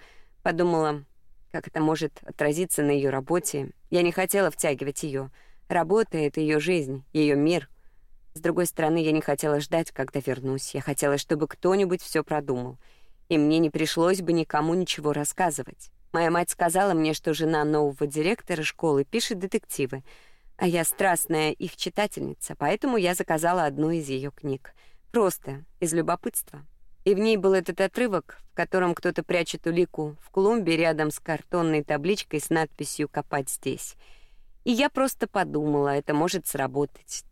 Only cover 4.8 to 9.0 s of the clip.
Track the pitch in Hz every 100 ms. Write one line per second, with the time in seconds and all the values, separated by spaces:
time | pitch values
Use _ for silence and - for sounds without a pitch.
4.8 | 143 - 156 135 135 - - - - 175
5.8 | 165 214 220 160 147 160 156 151 160 175
6.8 | 131 135 - 156 147 143 156 170 - -
7.8 | - - - - - 156 170 165 175 -
8.8 | 156 165